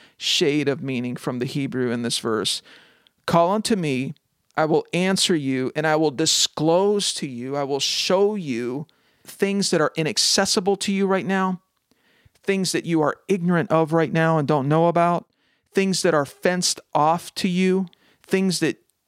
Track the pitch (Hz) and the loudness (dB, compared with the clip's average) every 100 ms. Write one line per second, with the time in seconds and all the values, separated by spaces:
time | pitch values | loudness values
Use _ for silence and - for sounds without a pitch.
0 | - - - - 160 147 139 131 135 127 | -20 -10 -4 0 2 2 0 -2 -4 -6
1 | 123 123 147 127 123 147 139 127 123 120 | -6 -6 -6 -4 -4 -4 -4 -2 -2 -2
2 | 117 - 117 110 95 - - - _ _ | -4 -4 -2 -2 -2 -6 -10 -20 _ _
3 | _ _ - 175 170 214 - 208 160 127 | _ _ 0 2 4 0 0 -2 0 -2
4 | 135 - _ _ _ - 156 160 - 170 | -4 -10 _ _ _ -2 2 0 0 -2
5 | 185 190 - 165 135 131 127 151 156 156 | 0 0 0 0 0 -2 -2 -2 0 0
6 | 156 123 120 - - - 156 170 202 208 | 0 0 -2 0 -2 0 2 2 2 0
7 | - - 143 120 131 139 139 139 - - | -2 -6 -8 -8 -6 -6 -4 -2 -2 -4
8 | - 185 202 214 151 117 120 135 160 _ | 0 2 2 0 -4 -4 -4 -6 -10 _
9 | _ _ - - 196 202 185 170 151 - | _ _ -14 -4 -2 0 0 2 0 0
10 | 156 107 - - 196 220 190 196 - 196 | -2 0 0 2 2 0 0 -2 0 0
11 | 196 190 165 190 190 185 _ _ _ _ | 2 0 0 0 0 -4 _ _ _ _
12 | _ _ _ _ - 196 180 165 165 160 | _ _ _ _ -2 0 0 -2 0 2
13 | 147 - - 190 175 175 123 160 156 165 | 2 -2 -2 0 2 0 2 2 2 2
14 | 160 160 165 160 139 151 135 160 170 170 | 2 2 2 2 2 0 2 4 4 4
15 | 175 175 - _ _ _ _ 196 190 175 | 2 0 -4 _ _ _ _ 0 0 2
16 | 175 156 135 - 180 180 - - _ 151 | 2 2 0 0 0 0 -2 -4 _ 2
17 | 151 175 - - 190 180 185 190 185 _ | 2 2 -4 -4 -2 2 2 2 -2 _
18 | _ _ - 190 190 165 156 - _ _ | _ _ -2 0 0 0 -2 -2 _ _